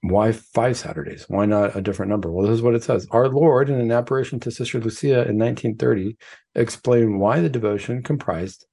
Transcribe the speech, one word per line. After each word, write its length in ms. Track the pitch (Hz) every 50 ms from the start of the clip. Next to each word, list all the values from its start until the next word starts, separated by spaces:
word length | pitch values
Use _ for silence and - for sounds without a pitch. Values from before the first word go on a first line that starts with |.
why 300 | - 87 92 101 107 110 110
five 440 | 110 - _ _ 113 110 127 123 -
Saturdays? 480 | - - - 80 73 - - - - -
Why 180 | 98 98 101 104
not 280 | 104 104 104 101 -
a 60 | 98
different 300 | 95 104 98 - 101 95
number? 200 | 104 107 95 87
Well, 140 | 82 90 95
this 80 | 101 113
is 80 | 117
what 140 | 113 120 117
it 80 | 117 117
says. 240 | - 127 101 92 -
"Our 180 | - 117 123 135
Lord, 420 | 131 143 156 165 143 123 139 131
in 100 | 143 127
an 120 | 120 113
apparition 480 | 117 120 120 - 135 131 131 - - 120
to 100 | - 120
Sister 280 | 113 - 123 117 - 127
Lucia 480 | 110 113 110 - - 143 135 123 120 -
in 100 | 107 107
nineteen 400 | 110 120 117 - - 120 110 107
thirty, 400 | - 123 120 101 92 101 113 _ - - - - _ _ _
explained 680 | - 120 113 - - _ 127 123 120 117 110 104 98
why 200 | 98 104 120 156
the 100 | 170 160
devotion 540 | 135 123 110 107 104 101 101 - 120 127 123
comprised 640 | - 151 139 - - 87 82 87 98 - - _ _